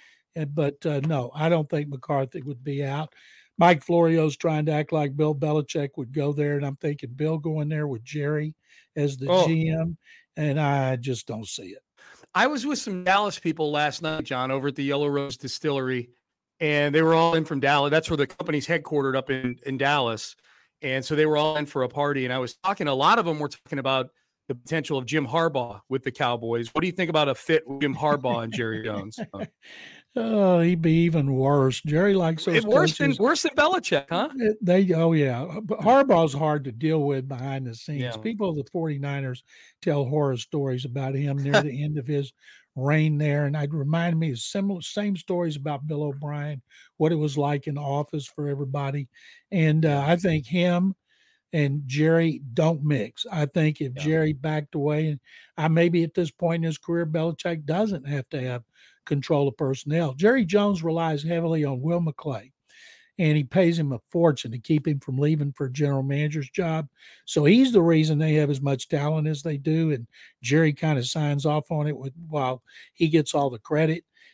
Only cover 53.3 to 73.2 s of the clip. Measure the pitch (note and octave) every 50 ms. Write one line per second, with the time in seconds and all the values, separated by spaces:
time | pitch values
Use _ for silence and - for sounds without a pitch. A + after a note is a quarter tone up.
53.3 | F#3+ D#3+ D3+ C#3+ - F3 D#3 D#3 D3 - D3+ C3 B2+ C#3 D3 D3+ D#3+ D#3+ D#3 D#3
54.3 | D3+ C3 C#3 D#3 D#3 D3+ D3 - - D#3 C#3 D3+ D3+ D3+ D#3+ D#3 D3 C3+ _ _
55.3 | - - - _ _ - D3+ D#3+ D#3+ E3 F3 F3 E3+ F3 E3 D#3 - - F3 D3
56.3 | - - F3 E3 E3 E3+ E3 E3 D3+ - _ - E3+ E3+ E3+ D#3 D#3 D#3+ D#3+ E3+
57.3 | D#3+ - - F3 E3+ D#3+ D3 C#3+ D#3 F#3 A3 A3 G3 D3 C3 C#3 D3 C#3 B2 _
58.3 | - C#3 B2+ B2+ B2 B2 A#2 _ _ _ _ _ _ _ - - D3+ C#3+ C3 -
59.3 | E3 C#3+ C#3+ C#3 - - D#3 C3 C3+ B2+ - D3 D3+ E3+ E3+ C#3+ C3 C#3 F3+ G#3+
60.3 | B3+ C4+ G#3+ D#3+ F#3+ G3+ G3+ G#3 G3+ E3+ D#3+ E3 D#3+ E3+ E3 D#3+ D#3 C#3+ D3 D#3+
61.3 | F3 E3 E3+ E3 E3 D#3+ D3 C#3 C3+ B2 C3+ D#3 E3+ F3 E3+ D#3 - - - D3+
62.3 | B2+ G2+ - - _ _ _ _ - - - - - - _ _ _ - F3 D#3
63.3 | D3+ D3+ C#3+ A#2+ - F#3 F#3 E3+ E3+ E3 D3+ C#3 C3 A2+ - _ - E3+ E3+ E3
64.3 | C#3+ - - A#2+ A2+ B2 - - D#3+ D3+ - E3 D3 C#3 - - B2+ C3 C#3+ D3+
65.3 | D#3+ D3+ C#3+ C#3+ C3 - C#3+ C3 B2+ C#3+ D3 C#3+ C#3 C3+ C3+ C#3 C#3 C#3+ D3+ D3+
66.3 | D3 D#3 C#3 C3 - - F#3 E3 D#3+ D#3+ D3+ - _ _ - - - _ _ -
67.3 | - D#3+ D3 D3+ G#3 B3 C4+ B3+ A#3 G3 E3 E3+ E3 D#3 D#3 D#3 D#3 D3 D#3+ D#3
68.3 | D3+ D#3 D3+ C#3 D3 C3 C#3 C#3 C#3 B2+ - - - D3 C#3+ D3+ D#3 D#3 D3+ D#3
69.3 | D#3 C#3+ C#3+ E3+ D3+ C#3+ C3+ D#3 D#3 E3 E3 D#3+ D3 B2 A#2 - _ - - -
70.3 | _ _ - A#2+ C#3 D#3+ E3 D#3 D3 - - D#3 D3+ C3 A#2+ C3 - D#3+ D3+ D3
71.3 | C#3+ C#3+ C#3 D#3 D3+ D3+ D3 - E3+ D3+ D3 D3+ D3 A2+ C3 C3+ C3 E3 E3+ D#3
72.3 | D3+ D3 C3+ B2+ C3 B2+ _ _ - - - - _ - E3+ D#3+ D3+ D#3+